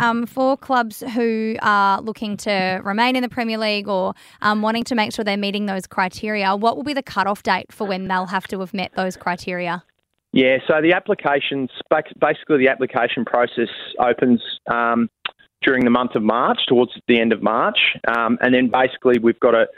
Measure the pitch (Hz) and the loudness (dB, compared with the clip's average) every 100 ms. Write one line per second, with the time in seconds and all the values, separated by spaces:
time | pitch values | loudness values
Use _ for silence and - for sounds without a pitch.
0 | 233 233 233 - 262 277 - 254 226 - | -2 -2 -4 -2 0 -2 -2 -2 -2 -6
1 | 269 226 233 220 180 - 214 208 196 196 | -6 -2 0 0 -4 -2 0 2 2 0
2 | 220 208 214 202 220 196 185 185 202 202 | -4 -8 -8 -6 -2 -2 0 -4 -4 0
3 | 247 254 247 - 226 220 220 208 202 190 | 0 0 -2 -4 -4 -2 -2 -2 -2 -2
4 | 190 - - - 208 214 214 226 240 240 | -2 -6 -16 -4 -2 0 0 -2 -2 -2
5 | 208 240 214 202 202 208 208 190 - - | -2 -4 -4 -4 -4 -4 -4 -6 -6 -4
6 | 185 - 214 214 196 202 226 254 277 277 | -4 -4 -6 -2 -2 0 0 -2 -4 -6
7 | - 202 190 202 - 185 - - 208 185 | -4 -2 -2 -2 -2 -2 -4 -8 -6 -4
8 | 190 185 185 190 - 190 185 196 185 - | -2 -4 -2 -6 -6 -8 -8 -8 -6 -4
9 | 185 - - 180 - 175 175 170 - _ | -4 -4 -6 -6 -6 -6 -6 -6 -10 _
10 | _ _ _ 135 131 131 - 156 160 180 | _ _ _ 2 4 4 2 2 4 2
11 | - 202 147 143 - 139 127 - - 156 | 0 -2 0 0 -2 -4 -6 -6 -2 0
12 | - - 151 156 - 147 131 131 131 127 | -2 0 0 0 2 4 4 2 -2 0
13 | 120 - 113 120 120 - 113 - - - | 0 -2 0 2 2 0 -4 -4 -8 0
14 | 123 120 127 120 - - - 120 117 117 | 0 2 4 2 0 -10 -4 0 2 2
15 | 117 _ - - _ _ - 127 123 120 | 0 _ -14 -14 _ _ 0 4 4 4
16 | 123 127 107 117 160 240 - 123 123 - | 2 0 0 2 0 0 2 2 2 -2
17 | - 120 117 113 - 113 185 - - - | 0 2 2 0 0 0 0 0 0 0
18 | - 117 113 120 123 127 127 123 131 - | -2 0 0 0 2 2 4 2 2 2
19 | 127 120 113 113 127 113 110 | 2 4 2 2 4 4 2